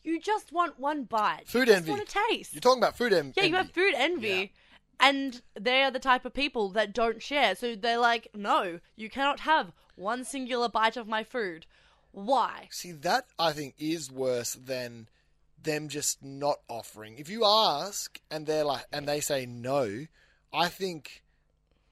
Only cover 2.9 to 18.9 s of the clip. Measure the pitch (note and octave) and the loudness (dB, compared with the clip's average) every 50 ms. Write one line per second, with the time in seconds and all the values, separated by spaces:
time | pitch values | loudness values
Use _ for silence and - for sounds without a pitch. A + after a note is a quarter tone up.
2.9 | - - A#3+ A#3 F#3+ E3 C#3 C3+ - F#4+ G4 E4 E4+ F#4 F#4 - - E4+ F#4+ G4+ | 2 0 2 2 4 2 2 0 0 2 2 2 2 2 0 0 0 2 2 4
3.9 | D4 A#3 C4+ E4 F4+ D4 A3 G#3 F#3+ F#3+ G3 G3 _ _ _ _ - - _ _ | 4 2 2 0 0 -2 -2 -2 0 -2 -2 -4 _ _ _ _ -20 -20 _ _
4.9 | _ - B3+ C#4 C#4 C4+ C4+ C4+ B3 B3 _ - - A3 G3 B3 B3+ C4+ C4+ C4+ | _ 4 4 4 6 4 -2 -6 -8 -10 _ -16 -12 -4 0 2 4 4 4 4
5.9 | B3 B3+ - C4+ B3+ B3+ - B3 - C4 C#4+ D4 - A#3+ G3+ G3 F3+ A3 G#3 G3+ | 2 0 2 2 2 2 2 -6 -4 -2 -2 -2 0 -2 -2 0 0 0 -2 0
6.9 | F#3+ A#3+ A3+ A#3 A3+ A3+ - - C#4+ D4 B3+ G3+ F#3 - B3 A#3+ A#3 G3 G#3 A#3 | 0 0 0 0 0 -4 -6 -2 0 2 4 2 2 0 -4 -6 -4 -2 0 0
7.9 | A#3 A#3 A#3+ A#3 A#3 A3+ - - - G#3 G3+ G#3+ C#4+ D4+ G#3+ F3 E3 E3+ _ _ | 2 4 4 4 2 2 -4 -10 -12 -6 0 2 2 2 2 -2 -6 -10 _ _
8.9 | _ - A3 G#3 - B3 C#4 C#4+ C4+ G#3 G#3 C#4+ D#4+ D4+ A#3 E3+ - _ _ _ | _ -14 -12 -10 -4 -2 0 0 0 -2 0 2 2 2 2 -2 -10 _ _ _
9.9 | _ - F3+ G#3 A#3+ B3+ B3+ - - C4+ B3+ A#3+ B3+ A#3+ A#3+ A3+ - A3+ A3 A3+ | _ -8 -6 -4 -4 -4 -6 -8 -6 -6 -4 -4 -2 -2 -2 0 2 2 2 2
10.9 | A3 B3 A3 G#3+ A3 A3 A3 - - B3 G#3+ F3+ E3 D#3+ - - _ _ _ _ | 2 -2 -8 -4 -4 -4 -4 -4 -6 -6 -4 -6 -6 -10 -16 -20 _ _ _ _
11.9 | _ _ _ _ - G3 G3 A#3 C#4 A#3+ G3 F3 - - - - - - - F3+ | _ _ _ _ -16 -10 0 2 2 2 2 0 -2 -10 -14 -14 -14 -12 -12 -12
12.9 | E3 D3 C#3 F3 G#3+ C4 C4 _ - - E3 D#3+ D3 D3+ D3 B2+ - - D3+ D#3 | -12 -4 0 2 2 0 0 _ -4 0 0 0 0 -2 -8 -10 -10 -6 -4 -4
13.9 | E3 E3+ D3 C3 C3 C3 C3 B2+ B2 A#2+ A#2 - - B2+ C3 C3 C3 B2+ B2 A#2+ | -4 -4 -6 -10 -6 -2 0 0 0 0 -2 -6 -8 -10 -8 -8 -6 -6 -6 -8
14.9 | A#2 A#2 A2+ - _ _ _ _ _ _ _ _ _ _ - D#3 D3+ D3+ D#3 D3 | -12 -16 -20 -20 _ _ _ _ _ _ _ _ _ _ -4 -4 -4 -4 -4 -6
15.9 | C#3+ D3 - - - _ - C#3 C3+ C#3 C#3+ C#3+ - - _ - A#2+ A2+ - - | -6 -4 -2 -4 -4 _ -10 -14 -8 -2 0 0 0 -2 _ -12 -12 -12 -12 -12
16.9 | - G#2+ G#2+ G#2+ G#2+ - D3+ D3+ G#3+ A#3 A3 G3+ G#3+ A3 A3 F3+ D3 C#3+ F3 G3+ | -16 -16 -16 -16 -16 -16 -14 -10 -4 2 4 6 6 6 6 4 2 0 -4 -6
17.9 | G3+ - - - - - _ - D#3 D#3 D3+ D3+ D#3 D#3 D3+ D3 C3 A#2 - - | -8 -8 -10 -10 -14 -18 _ -8 -8 -6 -2 0 2 2 2 2 0 -2 -4 -8